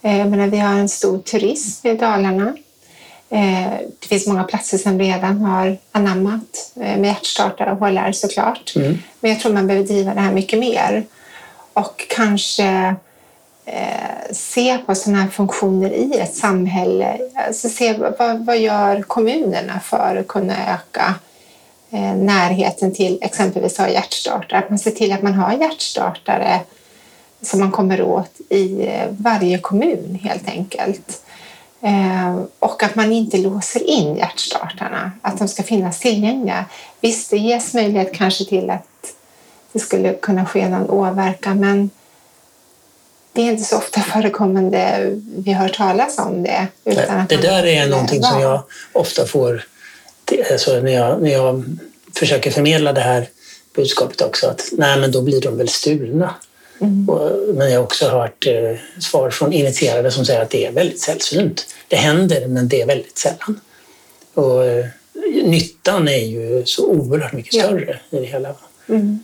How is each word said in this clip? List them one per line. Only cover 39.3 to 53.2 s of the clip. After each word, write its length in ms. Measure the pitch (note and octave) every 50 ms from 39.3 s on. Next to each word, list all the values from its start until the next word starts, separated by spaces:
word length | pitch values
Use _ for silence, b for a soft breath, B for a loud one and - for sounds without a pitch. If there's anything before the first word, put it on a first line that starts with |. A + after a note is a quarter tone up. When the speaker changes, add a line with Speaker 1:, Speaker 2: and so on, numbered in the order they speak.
| b b b b b b b b
Speaker 1:
det 60 | - A3
skulle 340 | - - - F#3+ F#3+ F#3+ F#3+
kunna 320 | F#3 - - G3 F#3 F#3
ske 220 | - - G3 F#3+ F#3
någon 220 | F#3 F#3 F#3+ -
åverkan, 680 | - G3 G3 F#3 F#3 G3 F#3+ F#3 F#3 - - G3 G3 G3
men 300 | G3 G3 G3+ G3+ G3+ G3 - b b b b b b b b b b _ _ _ _ _ _ _ _ _ _ _ _ _ _ _ _ _
det 100 | _ A#3
är 40 | A#3
inte 180 | A#3 A3+ A3 G#3+
så 120 | - A3
ofta 240 | G#3+ - - - G#3
förekommande 1080 | G3+ - - G#3+ A3 G#3 G3+ - G#3+ F#3+ F#3+ F#3+ F#3+ F#3 G3 F#3 F#3 F#3+ G3 G3 G3 G3 G3+ G#3+ G#3 A#3 -
vi 160 | F#3 F#3+ G3+
hör 160 | F#3+ F#3 F#3+ F#3
talas 500 | - - G#3+ F#3+ F#3 G3+ B3+ C#4+ - -
om 240 | - G3 F#3+ F3+
det. 240 | F3 - - - G3 F#3+ - _ _
Utan 200 | A3 G#3 G3 - -
Speaker 2:
Nej, 120 | G3 F#3+
Speaker 1:
att 60 | F#3+ F#3+
Speaker 2:
det 80 | D#3
Speaker 1:
man 80 | D3 D3+
Speaker 2:
där 220 | F3 F#3+ F#3 F3
är 120 | E3+ D#3+ D3+
Speaker 1:
låter 120 | C#3+ C#3
Speaker 2:
någonting 300 | C#3 C3+ B2+ B2 C#3+ C#3
Speaker 1:
det 60 | B2+
Speaker 2:
som 140 | B2+ B2+ C3+
Speaker 1:
vara. 40 | C3+ C3+
Speaker 2:
jag 120 | C3 C3+ - B B B B B
ofta 340 | - - C3 - - - B2+
får, 380 | - - D3 B2+ A#2+ A#2+ A2+ - B B B B B B B B B B _ _
det, 260 | - - - - -
alltså 280 | C3+ B2 - D3 C3 B2
när 120 | B2+ C3+
jag, 300 | C3 B2 A#2+ A#2+ - -
när 80 | E3 D3+
jag 340 | C#3 C3+ C3 C3 B2+ C3 B2 B2 D#3+ E3 - - - _ _ - -
försöker 360 | - - D#3 D3 B2+ - C#3+
förmedla 420 | A2+ D3 D3 D#3 D#3+ D#3+ D3+ C#3+
det 80 | C3+ C3+
här 260 | A#2+ B2 B2+ B2